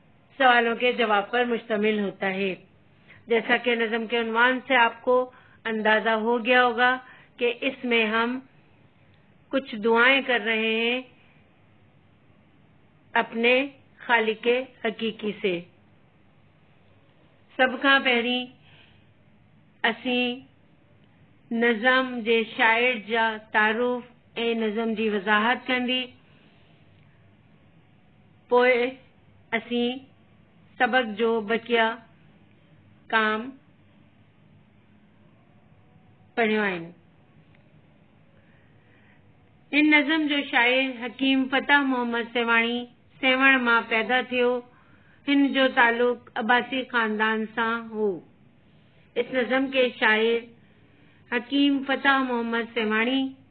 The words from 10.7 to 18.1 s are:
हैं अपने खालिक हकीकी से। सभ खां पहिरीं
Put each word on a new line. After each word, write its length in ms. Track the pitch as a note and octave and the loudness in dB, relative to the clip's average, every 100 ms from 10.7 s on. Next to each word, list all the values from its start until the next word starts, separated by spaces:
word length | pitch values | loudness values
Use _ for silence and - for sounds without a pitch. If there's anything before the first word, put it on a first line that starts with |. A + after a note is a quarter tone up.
हैं 300 | A3 A#3 B3+ B3+ _ _ _ _ _ _ _ _ _ _ _ _ _ _ _ _ _ _ _ _ | -2 -2 -4 -8 _ _ _ _ _ _ _ _ _ _ _ _ _ _ _ _ _ _ _ _
अपने 600 | A#3 A#3 A3+ A#3 B3+ C#4 - _ - | -2 -2 0 2 2 0 -8 _ -14
खालिक 460 | - A#3 A3 G#3+ A#3+ B3 C4 - A3+ | 0 0 0 -2 0 0 -2 -8 -8
हकीकी 460 | - A3+ G#3 G#3+ | -4 -6 -6 -8
से। 440 | - G#3 F3 F3 _ _ _ _ _ _ _ _ _ _ _ _ _ _ _ _ _ _ - | -4 -4 -4 -8 _ _ _ _ _ _ _ _ _ _ _ _ _ _ _ _ _ _ 0
सभ 200 | B3+ C4 | 0 2
खां 180 | C#4+ C#4 | 2 4
पहिरीं 460 | B3+ | 4